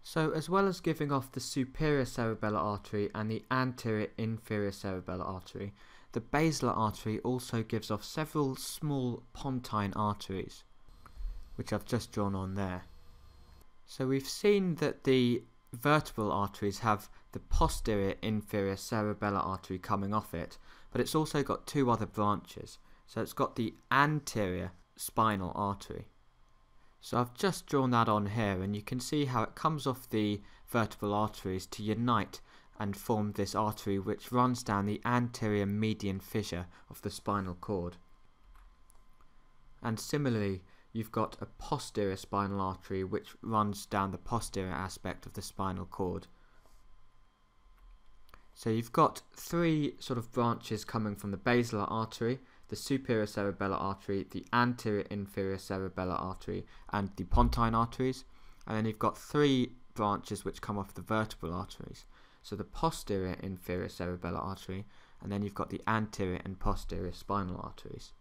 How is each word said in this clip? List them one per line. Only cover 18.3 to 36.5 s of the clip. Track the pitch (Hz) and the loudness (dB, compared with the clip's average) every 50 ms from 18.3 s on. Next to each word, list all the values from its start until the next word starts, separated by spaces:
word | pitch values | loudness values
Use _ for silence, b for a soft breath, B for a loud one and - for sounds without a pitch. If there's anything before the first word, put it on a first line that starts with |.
| 110 107 101 - - 104 98 98 98 | 0 0 -2 -2 0 0 2 0 0
cerebellar | 95 - - 120 113 107 107 104 - 110 104 101 95 - | -2 -4 -2 0 0 2 0 0 0 0 2 2 2 2
artery | - 95 92 - - 95 90 | 0 -2 -4 -4 -6 -6 -6
coming | - - 107 101 98 98 107 | -2 -2 -2 0 0 0 0
off | 107 - - - | 0 -2 -2 -6
it, | 87 - - - B B B B B B B | -6 -6 -6 -10 B B B B B B B
but | - 120 | 0 0
it's | 123 123 - | 0 2 2
also | 156 156 151 - 147 135 | 2 2 2 0 0 0
got | - - - - | 0 -2 -4 -4
two | - - 147 135 120 | -2 2 2 4 4
other | 117 107 110 | 4 2 0
branches. | - - - 104 104 104 - - - - - - - - - b b b b b | -4 0 2 2 2 2 0 -2 -10 -14 -14 -14 -14 -16 -20 b b b b b
So | - - 113 | -8 -4 -4
it's | 110 - - | -4 -4 0
got | - 135 - - | -2 -2 -2 0
the | - 113 110 - - - _ | -2 -2 -2 -4 -8 -2 _
anterior | 127 135 143 151 156 147 143 - - 113 104 92 90 90 90 90 87 - - _ _ | 4 4 6 6 4 0 -2 -2 -2 0 0 0 0 -2 -4 -6 -10 -14 -20 _ _
spinal | - - - - - 110 110 104 98 92 87 - | -10 -10 -4 2 4 4 4 4 2 -2 -2 -2
artery. | - 101 101 98 98 - - - - 101 - _ - _ - _ _ - _ - _ _ _ b b b b b b | -2 0 0 -2 -4 -8 -10 -10 -12 -12 -14 _ -20 _ -20 _ _ -20 _ -20 _ _ _ b b b b b b
So | - - - 117 | -10 -2 2 2
I've | 123 120 - | 2 0 0
just | - - 190 165 - - | 0 0 0 0 0 -2
drawn | - - 139 131 127 | 2 2 4 4 6
that | 123 117 117 113 | 6 6 6 6
on | 107 107 101 | 6 4 4
here, | 101 104 120 110 101 98 92 95 | 2 0 2 2 2 2 2 0
and | 98 104 | 0 -2
you | 104 | -2
can | 104 - 127 127 | -4 -4 -4 -4
see | 120 - - 151 147 | -2 0 0 2 2
how | 131 127 117 110 | 2 2 2 0
it | - - | 0 -2
comes | - - 156 160 147 123 | 0 0 0 0 2 0
off | 139 123 - - - | 0 -2 -2 -6 -2
the | - 110 107 104 104 101 B B B B B | 0 2 2 2 2 0 B B B B B
vertebral | - - 120 110 104 - - - 104 104 | 0 2 2 2 2 -2 -4 -2 0 2
arteries | 104 107 107 - - - 98 92 95 - | 2 2 2 0 -4 -4 -4 -4 -4 -4
to | - - - 107 | -8 -10 -4 0
unite | 107 107 117 120 123 117 107 98 - - - B B B B B B B - | 0 0 2 4 4 4 4 2 0 -6 -16 B B B B B B B -4
and | 107 101 98 | -2 -2 -2
form | - - - 117 107 104 104 | -4 0 0 2 2 2 0
this | 101 - 101 98 - | 2 0 -2 0 2
artery | 101 107 107 107 - - 104 98 98 | 0 0 0 0 -2 -2 0 0 0
which | 95 104 104 - - - | 2 0 -4 -4 -4 0
runs | 123 123 123 127 123 120 - | 4 4 6 6 4 0 0
down | - 107 101 98 | 0 2 2 2
the | 104 104 - - | 2 0 -2 0
anterior | 120 120 123 123 120 120 - 113 107 104 104 101 | 2 2 2 2 0 -2 -2 0 2 2 4 2
median | 98 101 104 110 110 107 - - 98 95 95 | 2 2 2 2 2 0 0 -2 -2 -2 -4
fissure | - - - 113 101 - | -6 -2 -2 -2 -2 0